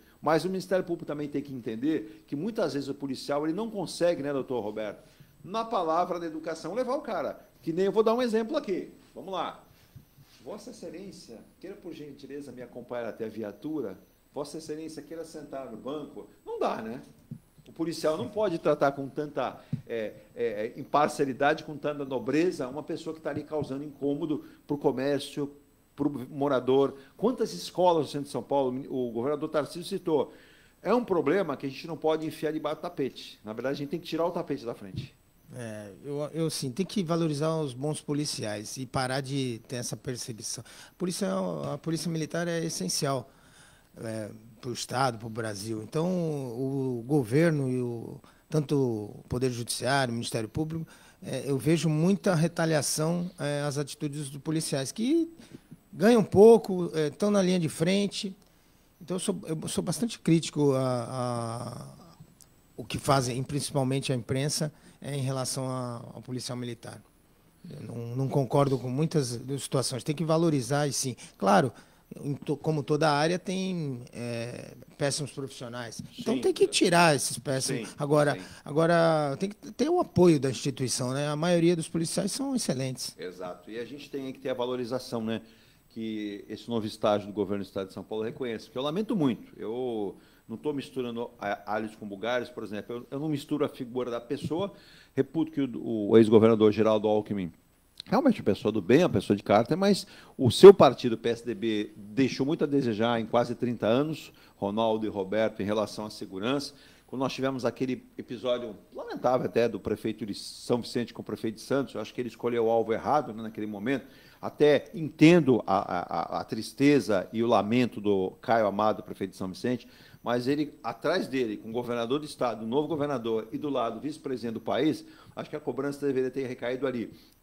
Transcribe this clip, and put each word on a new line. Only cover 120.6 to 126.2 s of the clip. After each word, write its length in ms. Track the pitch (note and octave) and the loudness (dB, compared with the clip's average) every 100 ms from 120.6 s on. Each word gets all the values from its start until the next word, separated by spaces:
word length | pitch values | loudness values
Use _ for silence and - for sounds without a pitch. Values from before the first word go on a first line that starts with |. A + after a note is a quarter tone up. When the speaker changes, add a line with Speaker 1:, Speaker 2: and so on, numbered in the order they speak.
| D3 - | -2 -6
Speaker 1:
atrás 420 | A2+ - C#3+ F3 G#3+ | -10 -4 0 0 0
dele, 300 | C3 A#2 G#2 | -2 -2 -4
com 140 | G#2+ | -6
o 20 | |
governador 480 | A2+ A#2+ A#2+ A#2 C#3+ | -6 -4 -2 -2 -2
do 60 | D3+ | -4
estado, 380 | - B2 A2+ | -4 -4 -2
o 40 | A2+ | -2
novo 180 | B2+ D3+ | -2 0
governador, 640 | D#3+ D3 C3+ A2+ A2+ A2 | -2 -2 -2 -2 -2 -4
e 80 | C#3 | -6
do 100 | D3 | -4
lado 280 | C3+ A#2 A2 | -2 -2 -4
o 40 | |
vice-presidente 540 | C3+ D3 C#3 B2+ A#2 | -8 -8 -8 -6 -6
do 60 | A2 | -6
país, 440 | - G#2 D3+ B2 - - - | -2 0 2 0 -6 -20 -16
acho 160 | - - | -14 -10
que 60 | D3+ | -8
a 40 | |
cobrança 460 | D3 A#2+ C#3 C#3+ C#3+ | -6 -4 -4 -2 0
deveria 240 | C3 | 0